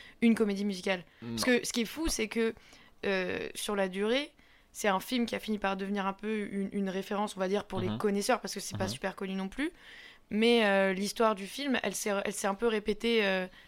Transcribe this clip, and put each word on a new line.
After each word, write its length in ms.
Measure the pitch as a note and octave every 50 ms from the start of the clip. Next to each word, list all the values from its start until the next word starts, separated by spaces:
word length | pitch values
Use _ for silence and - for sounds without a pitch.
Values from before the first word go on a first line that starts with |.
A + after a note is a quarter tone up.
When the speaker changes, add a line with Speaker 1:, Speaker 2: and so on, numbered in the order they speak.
| - - - -
Speaker 1:
une 140 | - A#3 A3+
comédie 300 | G3+ A3+ G3+ G3+ F#3+ G3+
musicale ? 380 | G#3 G3 F3+ F#3 G3+ F#3+ F3+ E3 - _ - A3+
Speaker 2:
Non. 60 | A#3+
Speaker 1:
Parce 140 | A#3 A3+ G#3+
que 200 | B3+ B3 - -
ce 80 | - -
qui 80 | B3
est 40 | A3+
fou, 240 | - - C#4+ D#4+ D#4+
c'est 180 | - - A3 G#3
que, 260 | - A#3 A3+ A3+ A3+ - - - - - - - - - - G3+
euh, 420 | G3 F#3 F#3 F3+ F#2+ - E2 - -
sur 200 | - - - G#3
la 120 | G3 F#3+ F#3+
durée, 440 | F3+ G3 G3+ A3 A#3+ C4+ D4 D#4+ - - _ _ - _ _ _ -
c'est 160 | - - G#3
un 100 | F#3+ F#3+
film 260 | - - B3+ B3 A#3+
qui 80 | A3 -
a 60 | G3
fini 180 | - - G#3+ G3+
par 180 | - G3 G3
devenir 300 | F#3+ G3 F#3+ G3+ G3+ F#3+
un 80 | G3 F#3+
peu 360 | - - G#3+ A3 G#3+ G3+ -
une, 180 | - G3 G3 F#3+
une 180 | - G3+ G3 F#3+
référence, 460 | F3 F#3+ G3 - G#3+ G3 G#3 G#3 -
on 40 | F#3
va 80 | F#3 F#3
dire, 160 | G3 G#3 -
pour 160 | - - F#3
les 100 | F#3 F#3
Speaker 2:
Mhm. 80 | G#3 A#3
Speaker 1:
connaisseurs, 420 | - G#3 G3+ G3+ G3+ - B3 G3+
parce 120 | - F#3+ -
que 60 | G3+
c'est 180 | - - G#3 G3+
pas 60 | F#3+
Speaker 2:
Mhm. 80 | F#3+
Speaker 1:
super 240 | A#2 - - F#3+ F#3
connu 180 | - G3+ F#3+ F#3+
non 140 | F#3+ F#3+ F#3+
plus. 240 | - - C#4 E4+ - - - - - - - - - - - _
Mais, 380 | G3 G#3 A3 A#3+ A#3+ A#3 A3 G3+
euh, 260 | G3 G3 G3 F#3+ F#3+
l'histoire 400 | F#3 G3+ G3+ - - A#3 A3 A3
du 140 | F#3 G3 F#3+
film, 320 | - - C#4 C#4+ B3+ -
elle 140 | - G3+ G3
s'est, 160 | - - G#3+ G3+ G3 G3
elle 80 | G#3 G3
s'est 120 | - -
un 80 | G3+ G3
peu 140 | G3+ A#3 A#3
répétée, 580 | A3 G#3+ G#3 - G#3 G#3 - A#3 A#3 A3 G#3
euh, 220 | G3 F#3+ F#3 F#3 F#3 - - -